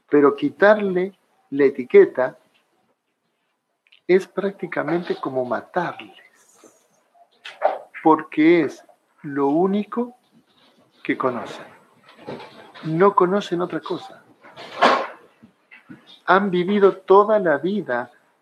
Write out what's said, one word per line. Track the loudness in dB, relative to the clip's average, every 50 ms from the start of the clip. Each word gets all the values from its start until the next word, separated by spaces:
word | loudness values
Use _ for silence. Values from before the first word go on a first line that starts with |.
| _ 0
Pero | 2 4 4 4 2
quitarle | 2 -4 -6 -2 2 4 4 4 4 2 -4 -2 -2 -4 -6 -8 _ _ _ _ _ _ -10
la | -2 2 2
etiqueta | 2 0 -2 -4 4 6 6 6 6 4 -2 -4 -4 -4 _ _ _ _ _ _ _ _ _ _ _ _ _ _ _ _ _ _ _ _ _ _ _ _ _ _ _ _ _ _ _ _ _ _ 0
es | 0 0 0 -2
prácticamente | -10 -8 -8 -8 -8 -8 -12 -8 -6 -6 -4 -4 -4 -4 -4 -6 -8 -8
como | -8 -8 -6 -6 -4
matarles, | -4 -6 -8 -8 -8 -6 -6 -6 -6 -8 -12 -16 -20 -20 _ -20 _ _ _ _ _ _ _ _ -20 _ _ _ _ _ _ _ _ _ _ _ _ _ _ -20 -20 -12 -4 -2 -2 -2 -4 -12 -18 -12 -2
porque | 2 2 2 2 0 -6 -2 0 2 4 4 4
es | 2 -2 -6 -12 -20 _ _ _ _ _ _ _ -16
lo | -10 -6 -4 -2 -2
único | 0 0 0 0 -2 -2 -4 -6 -6 -8 -8 -8 -8 _ _ _ _ _ _ _ _ _ _ _ _ _ _ _ _ _ -6
que | -6 -6 -4
conocen. | -4 -4 -4 -6 -10 -12 -14 -16 -18 -20 -20 _ _ _ _ _ _ _ -20 _ -18 -16 -16 -16 -16 -20 -20 -20 -20 -20 -20 -14 -10
No | -6 0 2 2 2 4
conocen | 2 0 2 0 -2 -4 -4 -6 -6
otra | -6 -6 -8 -10
cosa. | -10 -8 -10 -10 -12 -16 -20 -20 _ _ _ _ _ -20 -20 -20 -20 -14 -6 0 0 2 2 0 -4 -8 -14 -20 _ _ _ _ _ -20 _ _ _ _ -20 -20 _ -20 -20 -20 _ _ -20 _ -2
Han | 2 2 2 2 0
vivido | -2 -2 -2 0 0 4 4 4 2 2
toda | 2 4 6 6 6 4 2 0
la | 2 0 -2 0
vida | -2 -4 -4 -4 -6 -4 -6 -6 -6 -8 _ _ _ _ _ _